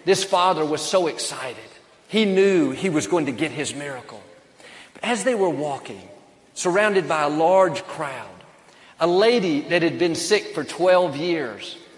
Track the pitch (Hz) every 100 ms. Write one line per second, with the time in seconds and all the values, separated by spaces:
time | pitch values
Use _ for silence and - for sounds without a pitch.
0 | 160 190 - 185 180 160 151 147 - 190
1 | 165 - - - 131 107 - - _ _
2 | - 214 214 190 196 185 139 127 185 156
3 | - 175 143 117 156 131 131 131 143 127
4 | - 110 92 - _ _ - - - -
5 | 214 233 214 226 190 143 147 131 - 101
6 | - - _ _ _ - 185 185 214 190
7 | 156 160 147 151 165 190 185 - - 151
8 | 147 131 104 - - - _ - - -
9 | 165 180 220 240 180 143 139 170 160 135
10 | 175 156 - 208 - - 135 - 180 180
11 | 180 139 175 165 127 101 - - -